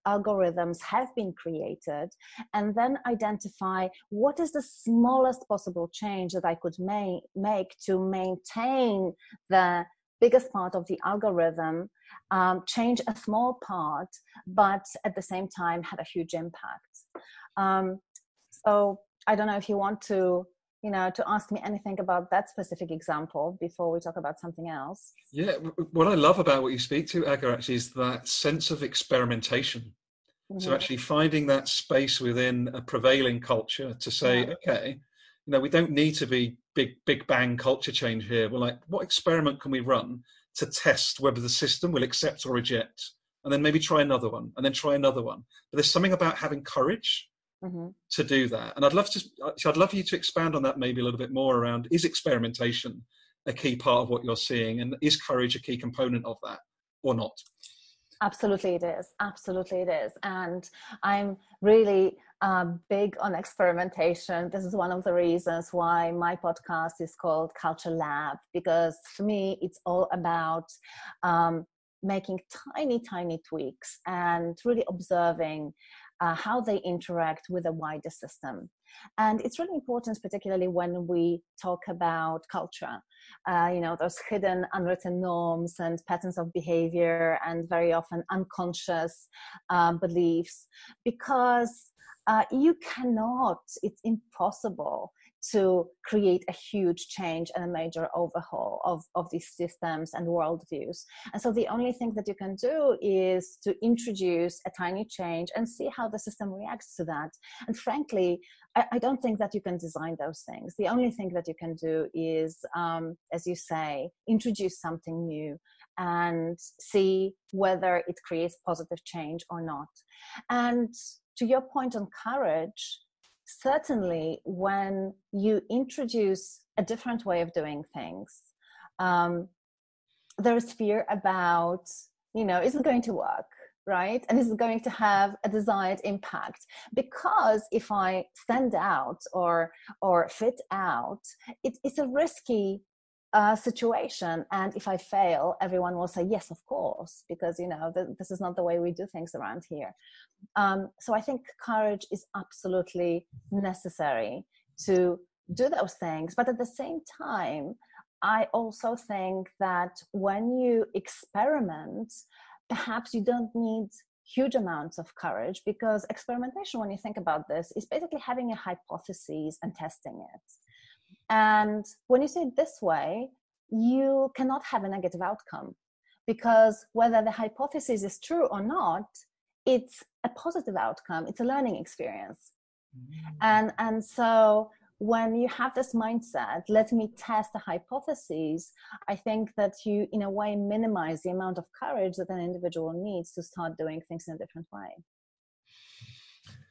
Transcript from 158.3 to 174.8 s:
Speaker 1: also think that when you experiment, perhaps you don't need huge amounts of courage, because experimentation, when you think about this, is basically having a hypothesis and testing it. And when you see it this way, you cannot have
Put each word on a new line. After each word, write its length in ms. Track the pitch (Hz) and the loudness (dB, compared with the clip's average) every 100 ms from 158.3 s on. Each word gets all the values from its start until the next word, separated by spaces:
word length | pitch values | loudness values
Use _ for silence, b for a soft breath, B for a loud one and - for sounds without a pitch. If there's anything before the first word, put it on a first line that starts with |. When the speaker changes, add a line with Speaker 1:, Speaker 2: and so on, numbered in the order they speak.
| 220 - | 0 0
Speaker 1:
also 440 | 226 226 214 226 233 | -2 -4 -4 -4 -4
think 520 | - 202 185 190 185 _ | -6 -6 -4 -4 -6 _
that 360 | 190 180 180 - - | 0 0 -2 -6 -10
when 460 | 202 196 196 233 254 | -2 -2 0 0 2
you 280 | 247 233 220 | 4 2 2
experiment, 1200 | - - - - 202 247 302 208 156 156 - 226 - - B B B _ | -4 -8 -14 -8 0 2 2 0 -4 -10 -10 -10 -12 -20 B B B _
perhaps 460 | 233 - 226 233 | -6 -4 -6 -4
you 80 | 233 | -2
don't 280 | 202 240 226 | 0 0 -2
need 340 | 233 233 220 208 - _ _ | -4 -2 -4 -6 -12 _ _
huge 300 | _ - 262 | _ 0 0
amounts 440 | 254 190 156 156 - | 0 -2 -4 -8 -10
of 160 | 156 | -14
courage, 480 | - 170 104 120 190 - | -8 -6 -4 -6 -6 -6
because 400 | 214 226 214 214 | -2 0 0 -2
experimentation, 680 | - - 240 247 262 392 247 | -10 -6 -6 -6 -8 -8 -6
when 100 | 208 | -6
you 80 | 196 | -8
think 180 | - 214 | -10 -6
about 320 | 170 151 151 | -2 -2 -2
this, 240 | 151 165 - | -6 -4 -10
is 100 | - | -6
basically 340 | - 339 294 | -6 -4 -6
having 320 | 247 247 240 | -6 -4 -4
a 40 | 220 | -6
hypothesis 1000 | 190 180 - 165 - 185 - 156 156 160 | -8 -10 -10 -12 -12 -14 -10 -8 -8 -8
and 120 | 170 | -10
testing 500 | - 160 - 143 - - | -8 -12 -12 -16 -16 -18
it. 80 | - _ - b b b b b b - | -20 _ -20 b b b b b b 2
And 560 | 220 220 214 214 214 208 - - | 6 8 6 4 0 -6 -14 4
when 160 | 254 | 4
you 60 | 285 | 4
see 120 | 349 | 0
it 160 | 294 247 | 0 0
this 220 | 320 - | -2 -2
way, 500 | 196 156 143 202 262 - _ _ _ | 0 0 0 -4 -8 -12 _ _ _
you 600 | 220 233 262 269 269 269 | 0 4 4 4 4 2
cannot 300 | - 262 262 | 0 -2 -2
have 200 | - 233 | -2 -2